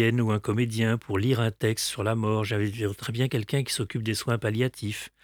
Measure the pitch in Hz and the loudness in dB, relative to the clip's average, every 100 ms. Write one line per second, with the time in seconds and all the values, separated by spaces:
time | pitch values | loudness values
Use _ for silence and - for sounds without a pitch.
0 | 113 120 113 104 - 107 120 110 113 117 | 4 4 2 2 0 0 0 2 2 0
1 | - 98 120 117 113 - 110 113 - - | 0 0 2 2 0 0 0 0 -2 -2
2 | 104 113 107 110 104 104 104 113 104 101 | 0 0 0 0 0 0 -2 -2 -4 -4
3 | - 117 131 120 104 139 123 - 110 123 | -6 -2 0 0 0 -2 0 -4 -4 -4
4 | 110 104 - 117 110 110 127 - 104 107 | -2 -2 0 0 0 0 -2 -2 -6 -6
5 | - _ | -10 _